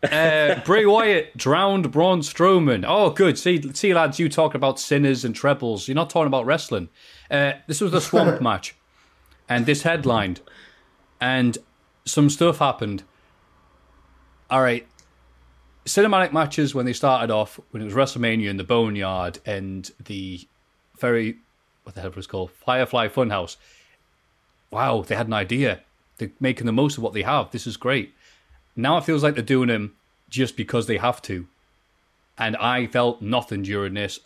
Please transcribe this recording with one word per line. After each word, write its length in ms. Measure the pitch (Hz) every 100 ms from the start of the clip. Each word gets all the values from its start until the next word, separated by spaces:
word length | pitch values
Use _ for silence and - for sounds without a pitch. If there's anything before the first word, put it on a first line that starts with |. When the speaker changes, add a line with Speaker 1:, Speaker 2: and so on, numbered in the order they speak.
| 143
Speaker 1:
Uh, 520 | 151 160 156 151 175
Bray 220 | 120 202 214
Wyatt 500 | 214 226 190 - -
drowned 540 | 127 156 196 196 156
Braun 300 | 127 175 185
Strowman. 640 | 147 - 175 190 151 113 90
Oh, 240 | 185 196
good. 260 | 139 190 147
See, 240 | 180 180 143
see, 180 | 135 208
lads, 280 | 175 160 143
you 80 | 170
talk 260 | 143 156
about 240 | 143 135 131
sinners 460 | - 143 139 131
and 100 | 120
trebles. 540 | 110 139 139 120 107 98
You're 80 | 135
not 120 | 165
talking 200 | 175 156
about 180 | 135 120
wrestling. 420 | 151 - 110 85 _ - - -
Uh, 260 | 143 143 143 -
this 140 | 151
was 100 | 170
the 100 | 175
Swamp 400 | - 175 - -
Speaker 2:
<laughs> 0 |
Speaker 1:
match. 360 | 123 98 - - _ _ _ _ _ _ _
And 180 | 123 120
this 160 | 143
headlined. 580 | 165 165 135 117 101 90 - - - _ _ _ _ _
And 380 | 123 131 123 113 - _ _ _
some 260 | - - 147
stuff 300 | 147 170 151
happened. 420 | 143 127 107 101 - _ _ _ _ _ _ _ _ _ _ _ _ _ _
All 140 | 131
right. 240 | 127 117 113 _ _ _ _ _ _ _ _ _
Cinematic 480 | - - 214 196 185
matches, 420 | 147 151 147 147 139
when 100 | 123
they 60 |
started 400 | 120 143 127 117
off, 260 | 107 107 - -
when 120 | 113
it 40 | 107
was 80 |
WrestleMania 560 | 104 135 - 117 113 101
and 100 | 98
the 40 |
Boneyard 760 | 90 120 113 101 95 92 90 85 -
and 440 | 101 95 95 92 _
the 420 | - 101 92 90 - _ _ _ _ _
very, 380 | 120 117 110 117 _ _ _ _
what 120 | - 95
the 60 |
hell 100 | 92
was 120 | 92 92
it 20 |
called? 240 | 98 92
Firefly 560 | _ - 127 127 123 110
Funhouse. 480 | - 123 101 85 - _ _ _ _ _ _ _ _ _ _ _
Wow, 320 | 107 131 117
they 140 | 95 107
had 100 | 113
an 40 |
idea. 480 | 110 95 120 135 92 _ _ _ _
They're 140 | 104 _
making 260 | 131 123 120
the 60 |
most 260 | 113 143 143
of 60 |
what 100 | 113
they 80 | 104
have. 300 | 101 143 107
This 140 | 117 -
is 100 | 107
great. 340 | 123 135 101 _ _ _ _ _ _ -
Now 220 | 127 170
it 60 |
feels 180 | 147 156
like 120 | 147
they're 80 | 139
doing 240 | 113 135 123
them 260 | 113 104 _ _ _ _
just 280 | 123 127 -
because 320 | 104 120 113
they 100 | 107
have 240 | 120 123
to. 240 | - 95 90 _ _ _ _ _ _ _ _ -
And 200 | 113 110
I 300 | 113 127 117
felt 340 | 123 123 120
nothing 400 | 107 123 - 104
during 320 | 98 101 98
this, 240 | 98 101 -